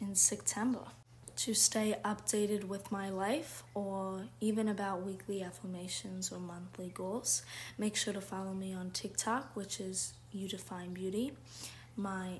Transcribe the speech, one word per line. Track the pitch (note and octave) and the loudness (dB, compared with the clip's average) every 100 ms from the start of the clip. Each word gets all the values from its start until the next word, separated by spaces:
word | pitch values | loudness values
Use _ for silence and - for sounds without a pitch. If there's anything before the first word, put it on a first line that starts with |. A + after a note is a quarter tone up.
in | G3 | 0
September. | F#3+ - G#3 - - A#3+ A#3 - - - - - - | 6 6 6 0 2 4 2 -2 -14 -20 -18 -10 -4
To | - | 2
stay | G#3+ - A3 G#3+ - | 6 6 6 4 4
updated | G#3 G#3 - G#3+ G#3 G#3 | 2 0 2 4 4 2
with | F#3+ G3+ - | 0 -4 -2
my | G3+ G3 | -2 0
life | F#3+ G3 D4 E4 - - | 2 2 2 0 -8 -6
or | G#3 G3 G3 F#3+ F#3+ A3 - | -4 0 0 0 -2 -6 0
even | A3 G#3+ G#3+ | 2 4 4
about | G3 G3 F#3 | 2 0 0
weekly | F#3+ F#3+ - G3 | -2 -4 -4 -2
affirmations | F3+ - F#3 F3+ F#3 - G3+ F#3 F#3 | -2 -6 -6 -4 -4 -4 -4 -4 -4
or | F3+ | -4
monthly | F3+ F3 F3+ - F3+ | -6 -8 -10 -6 -6
goals, | F3+ F#3 A3 - - - - - - | -4 -2 0 2 2 2 -8 -8 -2
make | G#3+ - | 0 2
sure | - | 0
to | G3+ | 0
follow | - F#3+ F#3+ | -2 -4 -2
me | F#3+ F#3+ | -2 -2
on | F#3 F#3 | -4 -4
TikTok, | F#3 G3+ - - B3 C4+ G#3+ | -4 -4 -2 2 2 0 -6
which | G3 - | -4 -4
is | F#3+ F#3+ - - - | -2 -2 -4 -6 -10
You | G3 F#3+ | -6 -4
Define | G3 - F3+ F3+ | -4 -4 -6 -4
Beauty. | F3+ F#3 G#3 C4 C#4+ - - - - - - | -2 0 2 0 -2 -14 -10 -10 -10 -10 -4
My | G3 F#3+ F#3 F3+ | -2 0 -2 -4